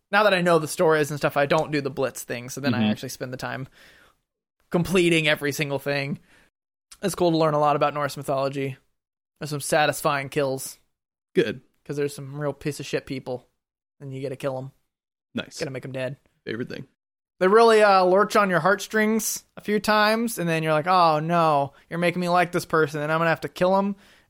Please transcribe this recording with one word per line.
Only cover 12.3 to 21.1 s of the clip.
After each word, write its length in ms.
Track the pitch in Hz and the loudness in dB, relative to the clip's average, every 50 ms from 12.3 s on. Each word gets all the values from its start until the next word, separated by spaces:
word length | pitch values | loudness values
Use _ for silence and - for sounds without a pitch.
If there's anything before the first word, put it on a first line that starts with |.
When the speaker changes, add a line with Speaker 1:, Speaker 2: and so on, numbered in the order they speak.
| 139 147 | -10 -8
Speaker 1:
real 140 | 151 143 135 | -6 -6 -6
piece 260 | - - 156 139 - | -6 -8 -8 -8 -8
of 60 | 139 | -8
shit 180 | - - 139 - | -6 -6 -6 -6
people, 420 | - 139 127 - 131 123 123 - _ _ _ _ _ _ _ _ _ _ - | -6 -10 -8 -8 -8 -10 -10 -12 _ _ _ _ _ _ _ _ _ _ -18
and 140 | 143 135 135 | -16 -14 -12
you 80 | 131 | -10
gotta 140 | 139 131 135 | -10 -10 -8
kill 200 | - - 139 131 | -6 -6 -6 -6
'em. 160 | 131 135 139 - _ _ _ _ _ _ _ _ _ _ _ - | -6 -10 -12 -16 _ _ _ _ _ _ _ _ _ _ _ -10
Speaker 2:
Nice. 240 | 113 - - - - | -10 -10 -10 -10 -10
Speaker 1:
Gotta 120 | 165 139 | -8 -8
make 140 | 131 127 - | -8 -10 -10
'em 80 | 135 | -10
dead. 240 | 127 131 127 127 143 - _ _ _ _ - | -8 -6 -6 -8 -8 -12 _ _ _ _ -10
Speaker 2:
Favorite 240 | 113 110 113 131 - | -8 -8 -8 -8 -8
thing. 160 | - - 139 - _ _ _ _ _ _ _ _ _ - | -10 -14 -14 -16 _ _ _ _ _ _ _ _ _ 0
Speaker 1:
They 100 | 180 185 | 2 4
really, 340 | 208 226 233 226 220 214 | 4 6 6 6 6 6
uh, 200 | 214 202 196 190 | 6 6 6 6
lurch 320 | 185 180 185 202 208 202 - | 6 4 4 4 4 4 2
on 140 | 220 202 190 | 2 2 2
your 120 | 180 160 | 2 2
heartstrings 840 | 156 185 202 202 - - - 220 214 214 220 220 214 - - - - _ _ - | 2 2 0 0 -2 -4 -2 0 2 2 0 0 -2 -4 -8 -8 -12 _ _ -10
a 20 | |
few 180 | - 208 208 214 | -4 -2 -2 0
times, 600 | - - 214 214 208 214 220 226 240 226 - - | 0 2 2 4 4 2 2 0 -2 -4 -4 -4
and 100 | 170 170 | -2 -2
then 140 | 160 160 | 0 0
you're 100 | 160 156 | 0 0
like, 140 | 156 151 151 | 0 0 2
"Oh 320 | 180 190 180 170 165 | 2 4 4 6 4